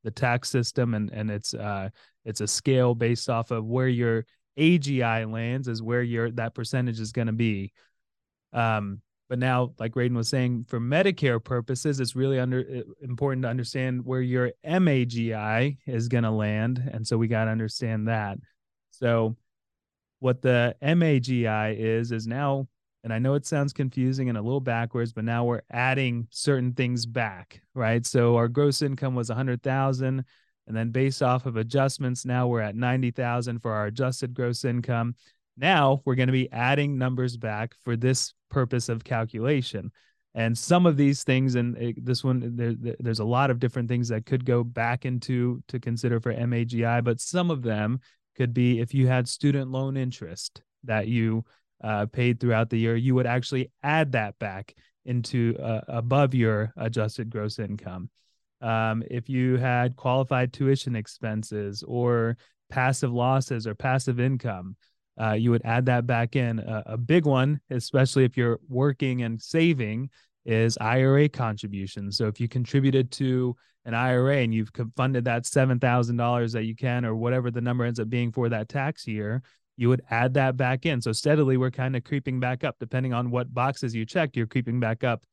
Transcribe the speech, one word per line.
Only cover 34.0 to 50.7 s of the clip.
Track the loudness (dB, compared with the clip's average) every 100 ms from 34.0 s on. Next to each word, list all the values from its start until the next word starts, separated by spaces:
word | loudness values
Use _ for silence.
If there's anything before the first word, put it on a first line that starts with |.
| -4 -2 -6
gross | -4 -4 -2
income. | -2 -2 -2 -2 -2 -6 _ _ _
Now | -2 2 4 4 2
we're | 0
gonna | 2 2
be | 2 0
adding | -2 0 2 0 0
numbers | -2 0 -4 -4
back | -6 -6 -8 _
for | -4
this | 0 2 2 -2 _ _
purpose | -2 0 -2 -2
of | -6
calculation. | -4 -4 -4 -2 0 0 -2 -8 -10 _ _ _ _
And | -2 0 0
some | 4 6 6
of | 6
these | 4 2
things, | 2 2 4
and | 2 0 -2
it, | -6 -4
this | -4 -2
one, | 0 0 -2
there, | -4 -2
there, | -2 -6 -6
there's | -4 -2
a |
lot | 0 2 2
of | 2
different | 0 -2 -2
things | -2 0
that | -4
could | -2 -2
go | 2 0
back | 0 -2 -2 -2
into | -2 -4 -2 0 0 -2 -6
to | -6
consider | -4 -2 0 0
for | -2
M | -2 -2
A | 0
G | -2 0
I, | 2 2
but | 0 -2
some | -2 -2 0
of | -2
them | -2 -2 -2 -4 _ _ _
could | -2 0
be | 2 2 2
if | 0
you | 2 4
had | 2 0
student | 0 0 2 -2
loan | -4 -4 -4
interest | -4 -6 -14 -12 -14 -16 _